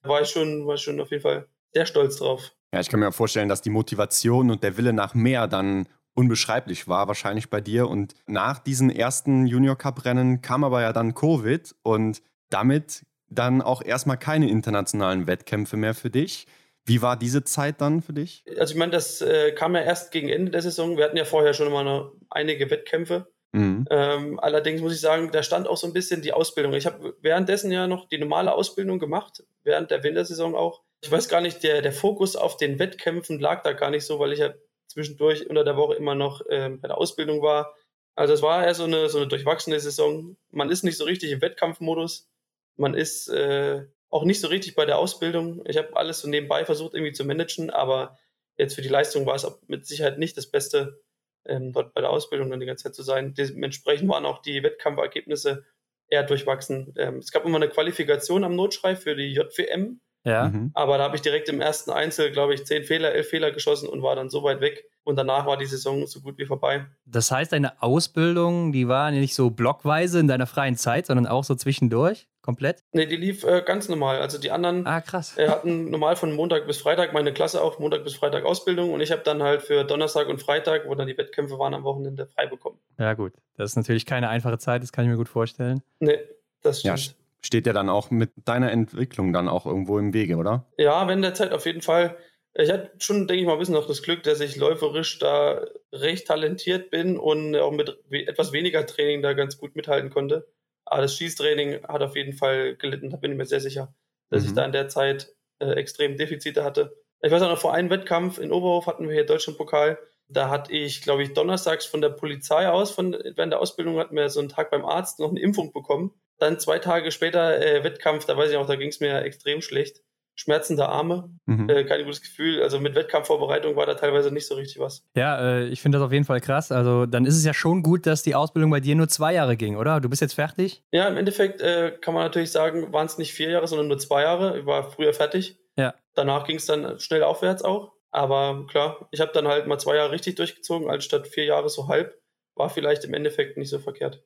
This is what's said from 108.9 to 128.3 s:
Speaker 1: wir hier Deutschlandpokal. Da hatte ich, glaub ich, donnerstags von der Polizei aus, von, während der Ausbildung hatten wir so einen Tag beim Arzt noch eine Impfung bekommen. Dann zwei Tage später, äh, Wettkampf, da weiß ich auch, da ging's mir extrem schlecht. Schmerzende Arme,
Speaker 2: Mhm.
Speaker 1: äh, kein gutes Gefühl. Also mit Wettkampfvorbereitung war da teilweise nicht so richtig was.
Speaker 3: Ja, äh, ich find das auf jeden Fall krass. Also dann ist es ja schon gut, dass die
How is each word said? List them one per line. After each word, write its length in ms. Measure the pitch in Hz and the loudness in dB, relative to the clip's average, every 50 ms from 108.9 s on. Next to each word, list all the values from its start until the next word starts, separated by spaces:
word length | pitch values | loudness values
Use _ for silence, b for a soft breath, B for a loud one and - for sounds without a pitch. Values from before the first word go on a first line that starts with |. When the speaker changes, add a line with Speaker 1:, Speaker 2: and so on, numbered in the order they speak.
| - - 170 | -6 -4 -4
Speaker 1:
wir 60 | 156 156 | -2 0
hier 120 | 151 147 | 2 2
Deutschlandpokal. 720 | 151 151 156 - 156 151 - 151 151 - 147 147 156 156 - B B B B B | 4 2 0 0 -4 -8 -8 -6 -2 2 2 2 2 2 -2 B B B B B
Da 220 | _ 135 - 135 131 | _ -2 0 0 0
hatte 240 | 139 139 139 - - | 0 -4 -4 -4 -4
ich, 280 | 151 147 143 135 - - | -4 -4 -4 -6 -6 -2
glaub 180 | 147 143 139 | 0 0 0
ich, 100 | 143 135 139 | 0 0 0
donnerstags 520 | 151 151 175 185 180 - 170 160 156 - | 0 0 2 0 0 0 0 -2 -2 -4
von 160 | - - 151 | -4 -2 0
der 80 | 151 147 | 0 0
Polizei 580 | 147 - - 151 143 139 - - 156 160 185 | 0 -2 -6 -6 -6 -6 -2 2 2 4 4
aus, 240 | 185 170 185 208 202 | 4 4 2 2 0
von, 220 | 196 - 185 185 175 | 0 -2 -2 -2 -2
während 400 | - - - - - 165 165 160 | -4 -8 -8 -4 -2 -2 0 2
der 80 | - | 0
Ausbildung 360 | - 190 - - 165 170 165 | 0 -2 -2 -4 -4 -2 -2
hatten 180 | 160 165 165 151 | -2 -2 -2 0
wir 100 | 151 147 139 | 0 0 0
so 120 | 139 147 | 0 -2
einen 80 | 143 139 | -4 -4
Tag 200 | - - 156 - | -2 -4 -2 0
beim 120 | - 147 - | 0 -2 0
Arzt 360 | - 151 180 185 - - - | 0 -2 -2 -2 -4 -6 -4
noch 80 | 156 160 | -4 -2
eine 100 | 185 - | -2 0
Impfung 320 | - 196 208 208 160 151 | 0 2 2 0 -2 -4
bekommen. 400 | - 143 139 - 143 147 180 190 _ _ _ _ _ - | -6 -8 -2 -2 -2 0 -2 -6 _ _ _ _ _ 0
Dann 200 | 151 151 165 165 | 2 2 2 0
zwei 200 | - - 156 165 | 0 0 0 0
Tage 320 | - 180 170 170 160 165 | 2 2 0 0 0 -2
später, 500 | 156 - 165 170 170 175 170 165 156 135 147 | -2 -2 -2 2 2 4 4 4 4 4 4
äh, 200 | 156 147 143 143 | 4 4 4 2
Wettkampf, 400 | 156 143 - - 160 151 151 147 | 0 -4 0 0 0 0 0 0
da 100 | - 143 | -2 2
weiß 160 | 139 151 151 | 2 4 2
ich 60 | 147 | 2
auch, 100 | 143 139 | 2 0
da 80 | 139 139 | 0 -2
ging's 240 | 139 139 147 147 - | -2 -2 -6 -4 -2
mir 220 | 147 143 139 139 139 | -2 0 0 0 -4
extrem 380 | 143 139 - - 143 147 151 | -4 -8 -8 -6 -4 -4 -4
schlecht. 400 | - - 135 139 143 - - _ _ _ _ _ _ _ - | -4 -4 -4 -4 -4 -4 -6 _ _ _ _ _ _ _ -18
Schmerzende 520 | - - - 151 156 151 - 165 147 139 | -8 0 2 2 2 2 0 0 0 0
Arme, 420 | - - 147 156 170 175 180 175 - - - - | 0 0 0 0 0 -2 -4 -6 -12 -16 -8 -2
Speaker 2:
Mhm. 240 | - 117 110 107 107 | 0 0 2 4 4
Speaker 1:
äh, 140 | 143 139 135 | 4 4 4
kein 200 | 139 - 147 147 | 2 0 -2 -2
gutes 160 | 143 143 143 | -6 -10 -12
Gefühl. 420 | - - - - 156 165 160 147 - | -14 -16 -8 -4 -2 0 2 2 2
Also 160 | - 139 139 | 2 2 0
mit 160 | 143 147 135 | 0 0 0
Wettkampfvorbereitung 800 | 143 156 - - 151 147 - 156 147 143 135 147 151 151 151 147 | 0 0 2 0 0 2 2 0 2 2 0 0 0 0 0 0
war 100 | 143 147 | 0 0
da 80 | 143 143 | 0 0
teilweise 360 | - 147 143 139 143 143 143 | 0 0 2 4 4 2 2
nicht 160 | 143 147 147 | 0 -2 -6
so 80 | - 139 | -6 -6
richtig 240 | 135 139 135 - 135 | -8 -8 -10 -8 -8
was. 240 | 135 139 - - _ _ - | -8 -8 -8 -12 _ _ -2
Speaker 3:
Ja, 240 | 123 127 147 143 131 | 0 2 2 2 2
äh, 280 | 127 123 123 123 120 | 2 2 2 2 0
ich 140 | 120 131 - | -2 -4 0
find 120 | - 147 143 | 2 4 4
das 80 | 143 | 4
auf 100 | 139 123 135 | 4 2 2
jeden 100 | 143 147 | 2 2
Fall 140 | - 135 123 | 2 2 0
krass. 320 | - - 135 147 156 - | 2 2 0 0 0 0
Also 340 | 131 127 123 123 123 123 123 | 2 2 4 4 4 4 4
dann 200 | 120 120 120 127 | 2 2 2 4
ist 100 | 135 156 | 4 4
es 100 | 165 156 | 4 4
ja 80 | 156 147 | 2 2
schon 300 | - - 160 175 190 156 | 2 2 2 2 4 4
gut, 220 | 160 175 175 - | 4 4 4 4
dass 160 | 165 156 147 - | 2 2 2 2
die 100 | 160 | 0